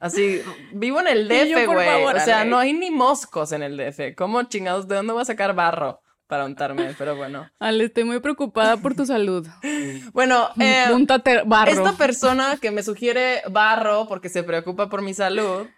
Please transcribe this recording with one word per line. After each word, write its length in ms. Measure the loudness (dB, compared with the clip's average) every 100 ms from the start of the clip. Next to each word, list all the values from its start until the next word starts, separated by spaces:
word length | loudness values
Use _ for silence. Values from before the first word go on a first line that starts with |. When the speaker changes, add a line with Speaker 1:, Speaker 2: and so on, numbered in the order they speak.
Speaker 1:
Así, 420 | -6 0 0 0 -6 -16 -16
vivo 280 | -6 -2 0
en 60 | 2
el 200 | 2 2
Speaker 2:
<laughs> 40 |
Y 180 | 2 4
yo, 60 | 2
Speaker 1:
D 60 |
F, 40 | 2
Speaker 2:
"Por 80 | 2
Speaker 1:
güey. 120 | 2
Speaker 2:
favor, 280 | 2 2 2
Speaker 1:
O 40 |
sea, 200 | 2 2
Speaker 2:
Ale". 100 | 4
Speaker 1:
no 80 | 2
hay 140 | 2
ni 180 | 0 -2
moscos 640 | 2 2 2 -4 -6 -4
en 100 | -6
el 140 | -6 -6
D 100 | -8
F. 260 | -6 -10 -6
¿Cómo 260 | -2 -2
chingados? 440 | -2 -4 -4 -4 -2
¿De 80 | -4
dónde 160 | -2
voy 100 | -4
a 40 | -4
sacar 280 | -2 -2
barro 460 | 2 0 0 -6 -8 _ _ _
para 200 | -6 -6
untarme?" 480 | -6 -6 -4 -6 -6
Pero 200 | -6 -6
bueno. 340 | -8 -12 -16 _
Speaker 2:
Ale, 260 | 0 0
estoy 200 | 0 0
muy 160 | -2 -2
preocupada 580 | -4 -4 -4 2 2 2
por 160 | 0
tu 100 | -2 -2
salud. 400 | 0 0 -2 -6 -12
Speaker 1:
<laughs> 500 | -8 -6 -6 -10 -6
Bueno, 340 | 0 2 4 2 2
eh, 260 | 2 4 4
Speaker 2:
Úntate 500 | 4 4 4 4 2
barro. 260 | 4 4 6
Speaker 1:
esta 200 | 4 2
persona 600 | 2 0 2 2 2 0 -2
que 100 | -4
me 120 | -4
sugiere 600 | -6 -4 -2 0 0 -2 -2
barro 560 | 2 4 2 2 0 -2
porque 200 | -8 -6
se 140 | -6
preocupa 440 | -2 -4 -4 -4 -4
por 140 | -4
mi 100 | -6
salud 540 | -2 -2 0 -2 -4 -8